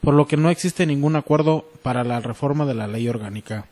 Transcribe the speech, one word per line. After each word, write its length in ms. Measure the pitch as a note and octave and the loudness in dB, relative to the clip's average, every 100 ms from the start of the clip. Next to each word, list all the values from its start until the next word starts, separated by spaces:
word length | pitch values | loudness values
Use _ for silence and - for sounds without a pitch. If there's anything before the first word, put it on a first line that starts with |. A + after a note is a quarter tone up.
por 140 | - | 4
lo 120 | C#3+ D3 | 4 4
que 120 | D3+ | 4
no 100 | D#3+ | 2
existe 380 | E3+ F#3 - E3+ | 2 -2 0 0
ningún 300 | C#3+ D3 D3+ | 2 0 0
acuerdo 500 | - D3+ D#3 D#3 - - | 2 2 2 0 -4 -10
para 220 | C3 B2 | -4 -2
la 160 | A#2+ A#2+ | -2 -2
reforma 440 | A#2 A2+ C#3+ D3 | -4 -4 -2 0
de 80 | D3 | 0
la 140 | A#2 G#2+ | -2 -4
ley 200 | A2+ A#2 | -4 -2
orgánica. 600 | A#2 G#2 G#2+ - G#2+ G2+ | -4 -6 -10 -8 -10 -10